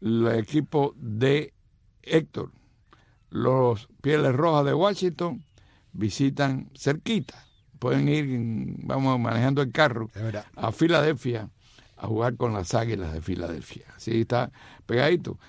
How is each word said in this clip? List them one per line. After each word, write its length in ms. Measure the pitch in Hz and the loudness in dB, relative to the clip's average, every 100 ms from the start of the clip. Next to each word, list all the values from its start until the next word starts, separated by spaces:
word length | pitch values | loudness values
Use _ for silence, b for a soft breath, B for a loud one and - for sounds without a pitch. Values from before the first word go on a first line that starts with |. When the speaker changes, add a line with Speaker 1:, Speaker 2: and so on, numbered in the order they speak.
Speaker 1:
el 260 | 110 117 113 | 0 2 2
equipo 680 | 117 107 151 143 151 143 - | 2 0 -2 0 0 0 -2
de 560 | 120 107 131 143 - _ _ _ _ _ | -8 0 2 2 -2 _ _ _ _ _
Héctor, 500 | 131 160 - - - - _ _ _ b b b _ | 0 0 0 -8 -10 -14 _ _ _ b b b _
los 600 | 110 123 131 123 107 - _ | -2 2 4 4 2 -6 _
Pieles 320 | 139 151 139 | 0 2 4
Rojas 320 | 123 165 147 139 | 2 4 4 2
de 80 | |
Washington, 720 | 139 202 196 185 151 175 123 - _ b b b | 2 2 2 -2 -2 -4 -6 -14 _ b b b
visitan 800 | - 104 - 139 139 139 131 - - | -4 -4 0 0 2 0 -2 -8 -6
cerquita. 680 | 147 156 - 214 - - - _ _ - | -2 -2 0 -2 -2 -12 -20 _ _ -6
Pueden 280 | 131 139 143 | -2 0 2
ir, 680 | 151 139 123 117 110 - - - | 0 0 -2 -4 -4 -6 -8 -4
vamos 340 | 135 135 127 | 0 0 2
manejando 420 | 113 113 127 139 | 0 2 2 2
el 100 | 131 | 0
carro, 380 | 160 151 123 110 101 | 2 2 0 -8 -6
Speaker 2:
Es 60 | |
verdad. 220 | 110 104 - - | -6 -6 -10 -6
Speaker 1:
a 160 | 113 | -4
Filadelfia 800 | - 165 160 156 147 127 113 104 - b b b b | 2 4 4 2 0 -4 -6 -8 -16 b b b b
a 120 | 110 | -4
jugar 280 | 110 123 120 | 0 -2 -2
con 160 | 123 | -2
las 200 | 104 92 | -2 -2
Águilas 400 | 120 113 104 82 | -2 -2 -4 -6
de 80 | 78 | -6
Filadelfia. 640 | 82 85 85 80 - - - - | -6 -6 -6 -8 -12 -18 -20 -12
Así 260 | 113 113 | -4 -2
está 300 | 113 120 123 B B B - | 0 -2 -2 B B B -2
pegadito. 540 | 117 143 180 - - | 2 4 2 -2 -12